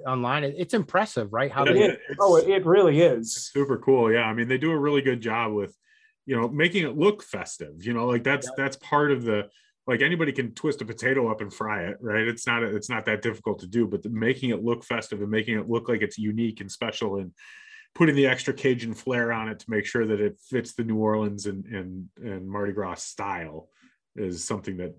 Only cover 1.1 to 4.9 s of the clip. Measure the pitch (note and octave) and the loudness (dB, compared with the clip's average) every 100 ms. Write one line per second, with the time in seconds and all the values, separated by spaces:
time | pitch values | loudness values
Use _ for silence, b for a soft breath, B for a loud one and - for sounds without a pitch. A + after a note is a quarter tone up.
1.1 | - G#2 A2 C#3 C#3 C#3+ F#3 G#3 - - | -2 -4 -2 0 2 4 6 6 2 -6
2.1 | C#3 G3+ E3 E3+ G3 E3+ G3 F3+ D3 E3+ | 2 6 6 6 4 6 6 8 8 6
3.1 | A#2 A2+ - - C#3 C3+ A#2 - C3 A2+ | 4 -2 -8 -4 -2 0 2 4 6 6
4.1 | A#2 A2+ A2+ A#2 C3 D#3 D#3 D3 | 4 2 -2 0 0 0 0 2